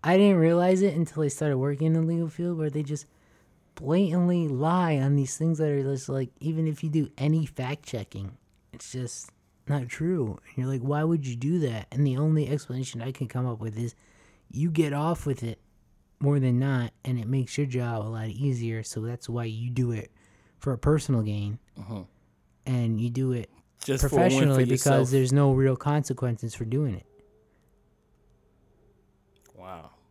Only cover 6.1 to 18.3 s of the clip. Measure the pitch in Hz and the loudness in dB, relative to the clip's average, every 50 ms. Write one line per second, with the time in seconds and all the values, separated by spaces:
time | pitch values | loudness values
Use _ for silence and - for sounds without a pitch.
6.1 | 139 135 131 120 _ _ - 156 160 160 160 160 151 - - 156 147 160 143 - | -4 -4 -4 -4 _ _ -6 -4 -2 0 0 -2 -2 -2 -4 -2 0 0 0 -2
7.1 | - - 135 147 156 160 156 - - - 127 127 147 - - - - 113 98 _ | -4 -2 0 2 2 2 0 -4 -6 -8 -6 -6 -6 -8 -10 -8 -8 -8 -8 _
8.1 | - 104 98 95 123 _ _ _ _ _ _ _ - - - - - 127 127 117 | -10 -12 -10 -10 -12 _ _ _ _ _ _ _ -20 -18 -16 -12 -10 -10 -8 -8
9.1 | - - - - _ _ _ _ _ _ _ - 143 143 127 120 - - 156 170 | -10 -14 -16 -18 _ _ _ _ _ _ _ -4 -4 -4 -2 -6 -8 -4 -4 -2
10.1 | 185 170 127 107 98 - _ - - - 127 131 135 131 120 135 147 147 156 160 | -2 -2 -2 -4 -6 -10 _ -12 -8 -6 -4 -4 -4 -4 -2 -2 -2 0 0 0
11.1 | 170 160 139 131 120 117 123 143 175 175 156 131 113 110 95 _ - 127 147 139 | 0 0 -2 -4 -6 -4 -2 -2 0 0 0 -2 -2 -6 -8 _ -2 0 0 2
12.1 | 127 131 151 156 156 156 147 127 143 143 - - 123 127 131 127 - 120 117 135 | 2 2 2 2 2 2 2 0 -2 -4 -4 -6 -6 -6 -6 -6 -8 -8 -8 -8
13.1 | 127 - 131 113 - 123 127 127 117 113 117 117 107 113 120 120 - _ _ _ | -6 -6 -8 -4 -4 -2 -2 -2 -4 -4 -6 -8 -6 -6 -6 -6 -8 _ _ _
14.1 | _ _ _ _ _ _ _ _ - 127 151 170 160 160 160 147 143 143 151 165 | _ _ _ _ _ _ _ _ -4 -2 -2 0 2 2 2 2 2 0 0 0
15.1 | 170 - - 147 135 - 120 117 110 _ _ _ _ _ _ _ _ _ _ _ | 0 0 -2 -4 -4 -4 -4 -8 -8 _ _ _ _ _ _ _ _ _ _ _
16.1 | _ _ 139 139 143 143 131 127 120 123 131 139 135 127 120 120 _ _ _ 127 | _ _ 0 2 2 4 2 2 2 2 2 2 0 0 -2 -4 _ _ _ -4
17.1 | 127 120 110 107 131 135 127 - - - 147 135 123 123 123 120 113 110 104 110 | -4 -4 -2 -2 0 -2 -2 -2 -2 -4 -4 -2 -2 -2 -2 -2 -4 -4 -4 -4
18.1 | 113 113 110 110 | -6 -6 -6 -6